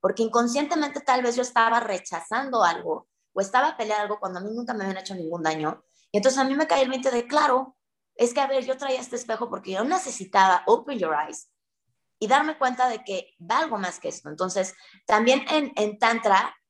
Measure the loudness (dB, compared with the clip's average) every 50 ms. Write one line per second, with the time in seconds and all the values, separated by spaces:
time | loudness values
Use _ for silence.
0 | 0 0 0 0 -2 2 2 2 2 2 0 -2 -2 0 0 -2 -2 -2 -4 -6
1 | 0 0 2 2 2 0 0 -2 -4 0 2 2 4 4 4 2 0 0 -6 -6
2 | -6 -8 -10 -10 -6 -4 -4 -4 -4 -2 0 2 2 2 2 0 -4 -6 -6 -6
3 | -8 _ _ _ _ _ _ -4 -4 0 2 2 2 2 0 -2 -4 -2 -2 -2
4 | -2 -2 -4 -6 -6 -8 -8 -8 -8 -8 -8 -8 -6 -6 -6 -4 -4 -4 -6 -6
5 | -8 -10 -10 -8 -6 -6 -6 -2 0 0 0 0 -2 -4 -4 -6 _ _ _ _
6 | _ _ -2 2 2 2 2 4 0 0 2 0 2 2 4 2 2 2 0 -2
7 | -2 0 0 0 -2 0 2 2 4 4 2 2 0 -4 _ _ _ _ _ _
8 | _ _ _ 0 0 2 2 0 0 2 0 -2 0 -2 -4 -4 -2 -4 -4 -4
9 | -4 -8 -10 -10 -6 -6 -6 -6 -4 -8 -8 -10 -8 -6 -4 -2 0 0 0 -2
10 | -2 -6 -10 -10 -12 0 4 4 6 6 6 4 4 4 2 2 2 -6 -6 -4
11 | -2 -2 -2 -2 -4 -6 -10 -16 -18 _ _ _ _ _ _ _ _ _ _ _
12 | _ _ _ _ 0 2 2 2 2 0 -2 0 -2 -2 0 0 0 0 0 -4
13 | -8 -8 -8 -8 -8 _ _ _ -6 -2 0 0 0 0 -2 -4 -4 -6 -6 -6
14 | -8 -8 -10 -8 _ -14 -6 -4 -4 -4 -2 -4 -4 -4 -6 _ -20 -20 -20 _
15 | _ 2 2 4 6 4 4 2 2 0 0 0 0 0 -2 -2 -2 -2 0 2
16 | 2 2 2 2 2 4 4 4 4 0 -6 _ _